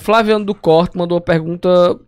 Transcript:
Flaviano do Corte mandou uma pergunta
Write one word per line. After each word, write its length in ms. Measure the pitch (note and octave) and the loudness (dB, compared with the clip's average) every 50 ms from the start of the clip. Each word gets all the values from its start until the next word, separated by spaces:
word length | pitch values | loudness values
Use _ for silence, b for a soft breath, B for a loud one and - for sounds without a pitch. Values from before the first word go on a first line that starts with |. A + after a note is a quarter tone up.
Flaviano 420 | - G3+ G#3+ A3+ A3 G#3+ G#3+ G#3+ G#3 | 0 0 0 2 2 0 -2 -2 -2
do 120 | G3+ G3+ | -6 -8
Corte 420 | - - E3+ D#3 D#3+ F3+ F3 - | -2 0 2 2 2 2 -2 -4
mandou 180 | F3+ F3 E3+ F3 | -6 -4 -2 -4
uma 80 | F3 F3 | -4 -2
pergunta 460 | F3+ E3+ D#3+ D#3+ E3 F3 F3 - F3+ F3+ F3+ F3 F3+ - - - | -2 -2 -2 -2 -6 -8 -4 0 2 2 4 2 2 0 -4 -10